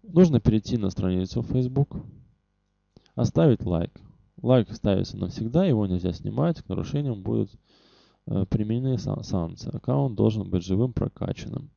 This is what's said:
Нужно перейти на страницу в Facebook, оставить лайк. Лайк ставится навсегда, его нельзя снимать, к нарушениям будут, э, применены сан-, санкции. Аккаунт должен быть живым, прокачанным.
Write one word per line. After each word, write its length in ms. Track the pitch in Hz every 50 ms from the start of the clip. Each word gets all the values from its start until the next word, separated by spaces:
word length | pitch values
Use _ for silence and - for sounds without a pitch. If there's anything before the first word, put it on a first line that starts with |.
| _
Нужно 360 | 226 156 160 185 170 147 117
перейти 380 | - - 107 110 - - 123 117
на 120 | 104 95
страницу 520 | 90 - 95 92 92 92 95 95 - 117
в 60 | 120 -
Facebook, 500 | - 127 127 123 131 139 143 - - - - - - - - _ _ _ _ _ _ _ _ _ _ _ _ _ _ - _ _ _
оставить 500 | - 120 - - - 165 156 117 - -
лайк. 260 | 95 87 82 87 - _ - - - - _ _ _ _ -
Лайк 300 | - 113 127 127 107 92 107
ставится 440 | - - 104 98 95 95 - - 98
навсегда, 480 | 95 92 - - 110 113 120 165 190
его 200 | 190 135 107 104
нельзя 280 | 95 92 90 85 92 87
снимать, 480 | 85 - 101 104 120 147 170 165 -
к 80 | - -
нарушениям 540 | 95 95 - - - 143 147 139 117 98 92
будут, 280 | 104 117 110 104 98 - - _ _ _ _ _ _ _ _ _ _ _ _ _
э, 200 | - 107 98 98 -
применены 480 | - 107 107 107 113 120 131 135 131 110
сан-, 260 | 90 - 101 - -
санкции. 520 | - - 95 82 85 87 - - - -
Аккаунт 400 | - - - 127 143 143 135 110
должен 340 | 98 107 110 110 110 98 92
быть 140 | 92 92 85
живым, 300 | 92 95 98 120 127 113
прокачанным. 760 | - - - _ - - - - - - - - 131 147 151 _